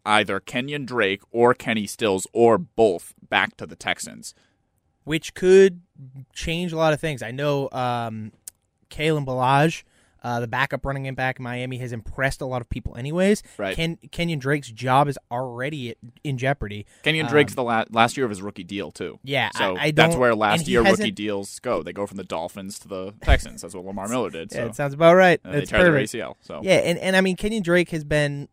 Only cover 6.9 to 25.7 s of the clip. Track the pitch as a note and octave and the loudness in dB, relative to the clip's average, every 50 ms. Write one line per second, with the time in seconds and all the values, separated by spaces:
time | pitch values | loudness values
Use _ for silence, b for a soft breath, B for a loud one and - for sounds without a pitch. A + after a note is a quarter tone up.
6.9 | D3+ C3+ - D#3 C#3+ A#2 A2+ A2+ B2 C#3 D3 D3 C#3+ C#3 C3+ - - B2+ B2+ B2 | 2 0 -2 -6 -6 -6 -8 -10 -6 -4 -2 -2 0 -2 -2 -4 -4 -4 -4 -2
7.9 | A#2+ A#2+ A#2 A2+ A2 A2 G#2+ A2 - _ - - _ _ _ _ _ _ _ - | -2 -4 -4 -6 -8 -10 -12 -12 -16 _ -20 -20 _ _ _ _ _ _ _ -16
8.9 | - - D3+ D#3+ D#3 D3 C#3 C3 B2+ B2+ B2+ B2+ C#3 C#3 D3+ E3 - - - _ | -8 -4 -2 -2 0 -2 -2 -4 -2 0 2 4 4 4 4 2 0 -2 -14 _
9.9 | _ _ _ _ _ _ - A#2+ A#2+ A#2+ A#2+ A2+ B2 B2+ C3+ - C#3 B2+ - C#3 | _ _ _ _ _ _ -8 -6 -4 -4 -4 -4 -2 -2 -2 -2 -4 -6 -6 -6
10.9 | C#3 C#3 C3+ C3+ C3 B2+ C3 C3 B2 - B2+ A#2+ B2 B2 B2+ C3 B2+ A#2+ B2+ A#2 | -6 -6 -8 -8 -6 -4 -4 -4 -4 -6 -8 -8 -8 -8 -8 -8 -8 -10 -10 -8
11.9 | B2 A2+ - - - C3+ C3+ C3+ - - C#3+ B2+ B2+ B2 A#2+ - - B2+ - - | -10 -10 -10 -10 -6 -2 -2 -2 -2 -4 -8 -6 -6 -6 -6 -6 -8 -8 -8 -10
12.9 | - A#2 C3 C#3+ D#3+ F3+ F#3+ G3+ G#3+ - - - - - - F#3+ F#3 - E3 E3 | -10 -8 -8 -4 0 2 4 4 2 2 -2 -12 -10 -6 -6 -4 -2 -2 -4 -4
13.9 | E3 - - - - - E3+ E3+ E3 C#3 B2 C3+ D3+ D3 C3+ A#2+ A2 A2+ B2 B2+ | -4 -8 -14 -12 -6 -4 -2 -2 -2 -2 0 -2 -2 -2 -4 -8 -12 -6 0 2
14.9 | B2+ C#3 D3 C#3+ B2+ - _ - A#2+ B2 C3 B2+ A#2 A#2+ B2+ C#3+ D#3+ C#3+ B2 A#2 | 4 4 4 2 0 -8 _ -8 -6 -6 -6 -6 -8 -8 -8 -8 -8 -8 -8 -10
15.9 | - _ - B2 - _ - D3+ C3 A#2+ C3 C3+ C#3 - A2 G2+ G#2 G#2 - b | -10 _ -18 -20 -16 _ -6 -6 -4 -2 0 -2 -2 -2 -4 -10 -10 -12 -14 b
16.9 | b b b D3+ D#3 D#3+ D3+ A#2 C#3+ D3 C#3+ C#3+ - C3+ B2 A#2 A2+ A2 - - | b b b -2 0 0 0 4 4 4 4 4 2 -4 -2 0 0 0 0 0
17.9 | G#2+ A2+ A#2 A#2+ - C#3+ C3 G#2+ G#2 F2+ G2 G#2 - - F2 E2+ G2+ G2+ E2+ D2 | 4 4 4 4 2 0 -2 -2 -4 -6 -10 -12 -12 -12 -12 -8 -8 -8 -8 -8
18.9 | - - F#2 E2 - - - C3+ C#3 C3 A2+ G2+ - B2 C3 F#2+ F#2 F#2 D3 D#3+ | -8 -10 -10 -10 -10 -12 -8 -4 -2 -2 -2 -2 -2 -2 -2 -2 -2 -2 -2 0
19.9 | D3+ C3+ A2 A2+ - B2+ B2 A#2+ A2+ G#2+ G#2+ G2+ G#2+ E3+ D3+ C3 B2 A#2+ A#2 G3 | 4 4 4 4 4 4 2 2 4 4 2 2 2 2 0 2 2 4 4 4
20.9 | F#3+ - - A2+ F#2 - G#2 G#2+ G2+ G2 G2+ - - - - B2 A2 E2+ D2+ F2+ | 4 2 0 -4 -4 -4 -6 -4 -4 -4 -6 -10 -12 -8 -4 -4 -4 -4 -4 -6
21.9 | E2+ G2 G2+ - F#2+ G2 F#2 - F#2+ D#2+ E2 F2+ - G2+ F#2+ G2 - - - - | -8 -8 -8 -8 -8 -12 -10 -8 -8 -8 -8 -8 -10 -12 -14 -14 -14 -16 -14 -12
22.9 | G2 F#2 F#2+ G2+ A2 - - - C#3 - - - - - - F2 G2 F#2 F2+ F#2+ | -10 -10 -10 -10 -12 -4 2 2 2 2 2 -4 -14 -16 -16 -14 -14 -14 -12 -10
23.9 | G2+ G2 G2 G#2+ A#2+ B2+ A2 F2 D#2+ E2 E2 G#2+ - C#3 A#2+ A2+ G#2+ - C#3+ C#3+ | -10 -8 -6 -4 -4 -4 -4 -4 -6 -10 -12 -10 -8 -8 -8 -6 -6 -6 -6 -4
24.9 | C#3 D3 E3 E3 F3 F#3 F#3 F3+ E3 - - F2+ - C#3+ F#3 - | 0 4 6 8 8 8 8 6 4 2 0 -4 -4 -4 -2 2